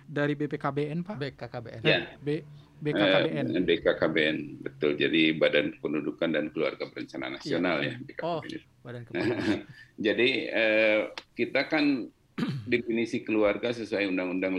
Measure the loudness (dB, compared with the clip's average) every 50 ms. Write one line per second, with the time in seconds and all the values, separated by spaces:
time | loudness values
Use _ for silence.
0 | -14 -6 -2 0 0 2 2 0 -2 -4 -4 -2 -2 -2 -2 -2 -2 -2 -2 -4
1 | -6 -6 -6 -6 -6 -8 -8 -10 -12 -12 -10 -10 -12 -12 -8 -2 2 2 2 2
2 | 2 -4 -10 -8 -4 -4 -4 -4 -4 -10 -18 -20 -20 -20 -14 -6 -4 0 2 4
3 | 4 6 6 6 4 2 0 -2 -2 0 0 0 2 2 2 4 4 2 2 4
4 | 2 2 2 4 2 2 2 0 -4 -6 -10 -10 -12 -10 -6 -2 0 0 2 2
5 | 0 2 4 4 4 4 4 4 2 4 4 4 2 0 -4 -6 -6 -4 -2 -2
6 | -4 -4 -4 -2 -2 0 0 0 -2 -2 -2 -2 -2 -2 -2 -4 -10 -10 -10 -10
7 | -10 -10 -10 -8 -8 -8 -8 -8 -6 -4 -2 0 0 0 0 0 -2 -2 -4 -6
8 | -12 -14 -10 -8 -6 -4 -4 -6 -6 -8 -12 -12 -14 _ _ _ -16 -14 -14 -14
9 | -12 -8 -6 -2 -2 0 0 0 0 0 0 -2 -4 -10 -18 -20 -20 -16 _ -2
10 | 0 2 4 4 4 2 2 0 -2 -2 0 2 2 4 4 4 4 4 4 4
11 | 2 0 -6 -12 -16 _ -4 -4 -2 0 0 -2 0 0 2 2 4 4 2 0
12 | -2 -6 -12 _ _ _ _ -6 -4 -4 -4 -6 -4 -2 -2 0 0 0 0 0
13 | 0 0 -2 -4 -2 0 2 4 4 4 2 2 -2 -4 -4 -4 -6 -4 -2 -2
14 | 0 0 0 -2 -2 -2 -2 -2 -2 0 0